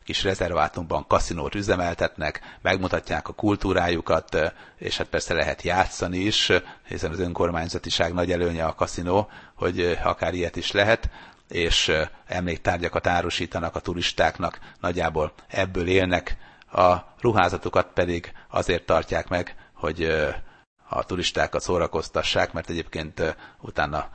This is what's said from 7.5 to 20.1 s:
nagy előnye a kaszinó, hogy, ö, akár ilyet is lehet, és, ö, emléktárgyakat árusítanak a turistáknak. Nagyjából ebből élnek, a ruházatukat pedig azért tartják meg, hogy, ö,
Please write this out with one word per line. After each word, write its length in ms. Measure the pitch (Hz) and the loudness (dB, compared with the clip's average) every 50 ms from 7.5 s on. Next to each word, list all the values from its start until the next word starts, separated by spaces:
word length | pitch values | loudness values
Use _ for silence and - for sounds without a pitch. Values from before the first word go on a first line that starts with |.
| 85 82 82 82 - 87 - 82 - - 87 85 | 0 -2 -4 -4 -6 -6 -4 -2 0 0 0 2
nagy 200 | 87 90 87 90 | 2 0 2 2
előnye 320 | 87 85 87 85 82 80 82 | 2 2 2 0 0 0 0
a 100 | 80 - | -2 0
kaszinó, 540 | - 87 - - - 85 87 92 104 104 - - - - - _ | 0 -2 -2 -2 -4 0 2 2 2 2 0 -6 -18 -20 -20 _
hogy, 260 | - 90 90 92 92 | -2 -2 0 0 2
ö, 120 | 87 87 82 - | 2 2 0 2
akár 320 | - 90 87 - 90 82 87 | 0 0 0 0 -2 -2 0
ilyet 220 | 90 85 82 - | -2 -2 -4 -4
is 160 | 87 - - | -4 -6 0
lehet, 380 | - 101 101 107 113 - - - - - - - - - _ - | 2 2 4 4 4 2 0 -4 -6 -8 -16 -20 -20 -20 _ -6
és, 400 | - 87 82 85 - - - - | -2 0 2 2 2 2 2 2
ö, 140 | 80 78 78 - - - - | 2 2 0 -2 -6 -14 -12
emléktárgyakat 800 | - - 92 90 87 82 - - 101 90 87 85 82 - 87 - | -6 -4 -2 -2 -2 -4 -2 0 -2 0 0 -2 -2 -2 0 2
árusítanak 680 | 92 87 87 87 85 - - 90 80 - 90 82 82 - | 2 2 2 0 0 -2 -4 -4 -4 -4 -4 -4 -4 -4
a 40 | 80 | -4
turistáknak. 800 | - 95 87 87 - - - - 85 80 - - 87 82 - - - - - - | -4 -4 -2 -2 -2 -2 2 2 2 2 2 0 -4 -4 -6 -8 -16 -18 -10 -6
Nagyjából 520 | - 90 87 90 82 82 80 78 76 80 - - - - | -4 -2 0 0 0 0 0 0 -2 -2 -4 -10 -16 -6
ebből 400 | - 98 95 95 92 92 87 90 | -2 -2 -2 0 -2 -2 0 4
élnek, 480 | 92 95 92 90 90 87 - - - - - - - - - - | 4 4 4 4 2 0 0 -2 -4 -6 -6 -12 -20 -20 -16 -2
a 240 | - - 92 90 90 90 - - - - | 4 6 6 6 6 4 0 -8 -8 -2
ruházatukat 680 | - 120 104 98 90 90 92 85 - 90 - 92 - - - | 0 2 4 4 4 4 2 -2 -4 0 2 0 0 2 0
pedig 380 | - 90 87 85 85 - - - - - - | 0 0 2 0 -2 -6 -8 -14 -18 -16 -4
azért 380 | - - 90 - 87 82 - | -4 -2 0 0 0 0 2
tartják 420 | - 85 80 80 - 92 82 85 - | 2 2 2 2 0 -2 -4 -2 -2
meg, 280 | 92 87 87 - - - - - | -2 -2 -2 -4 -10 -16 -18 -20
hogy, 300 | _ - - 80 80 85 | _ -6 -4 -4 -2 0
ö, 260 | 80 80 | 0 0